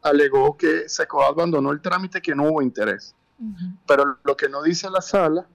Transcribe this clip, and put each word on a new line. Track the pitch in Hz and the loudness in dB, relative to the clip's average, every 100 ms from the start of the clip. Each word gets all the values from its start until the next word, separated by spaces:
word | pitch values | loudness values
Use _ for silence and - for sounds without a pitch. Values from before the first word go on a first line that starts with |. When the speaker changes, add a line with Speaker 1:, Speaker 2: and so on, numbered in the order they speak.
Speaker 1:
alegó | 151 143 143 135 139 147 | 2 4 4 4 2 2
que | 170 165 - | 0 0 -4
secodap | - 160 147 139 | -6 -4 2 0
abandonó | 147 170 156 139 | 2 0 0 0
el | 147 | -2
trámite, | 185 180 185 190 | -4 -4 -4 -8
que | - | -4
no | 143 | 0
hubo | 147 156 | 0 2
interés. | 131 - 107 104 - _ _ _ | 0 0 -2 -4 -8 _ _ _
Speaker 2:
Ujú. | 220 185 180 185 - | -14 -10 -10 -12 0
Speaker 1:
Pero | 139 143 131 | 2 2 0
lo | 143 139 | -4 -2
que | 143 | -2
no | 139 | -2
dice | 156 170 196 | -2 -2 -2
la | 190 | -4
sala | 175 202 170 160 185 | -2 0 2 0 -4